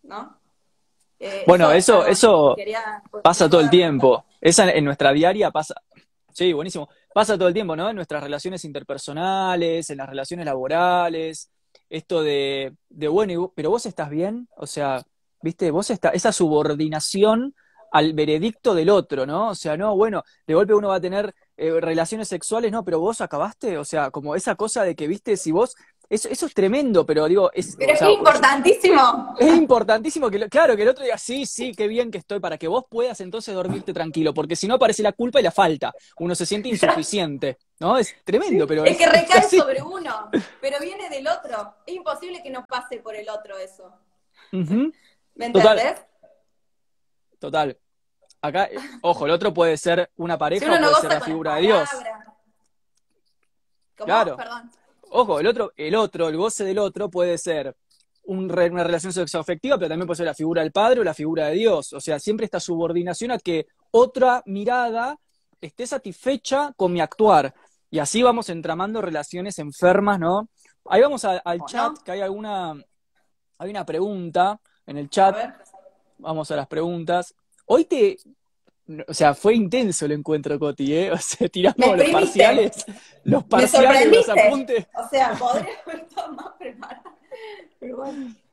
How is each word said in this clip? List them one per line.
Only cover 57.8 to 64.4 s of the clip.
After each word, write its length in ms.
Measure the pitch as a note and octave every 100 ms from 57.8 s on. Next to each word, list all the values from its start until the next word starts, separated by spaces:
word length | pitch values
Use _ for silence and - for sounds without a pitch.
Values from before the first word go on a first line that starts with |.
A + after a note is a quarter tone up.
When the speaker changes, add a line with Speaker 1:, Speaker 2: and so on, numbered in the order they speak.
| _ _ _ _
Speaker 2:
un 260 | - F#3+ F#3
re-, 200 | F3 F3
una 140 | F3
relación 280 | E3+ E3+ F3+
sexoafectiva, 680 | F3+ E3 E3+ D#3 E3 B3+ C4+
pero 120 | E3+
también 180 | D#3+ F3
puede 100 | E3
ser 80 | E3
la 80 |
figura 280 | C#3+ D#3 E3+
del 100 | D#3+
padre 300 | G3 A3 B3+
o 20 |
la 100 | F#3
figura 340 | D3+ D3+ D#3+ D3+
de 60 | E3
Dios. 380 | A3 E3+ C3+
O 60 | C#3+
sea, 200 | D3 D3+
siempre 260 | - G#3+ A3
esta 140 | F3
subordinación 720 | - E3 E3 E3+ F3 E3+ A#3+
a 60 | A#3+
que 280 | - E3 D3+ _ _
otra 500 | A3+ B3 - B3+ B3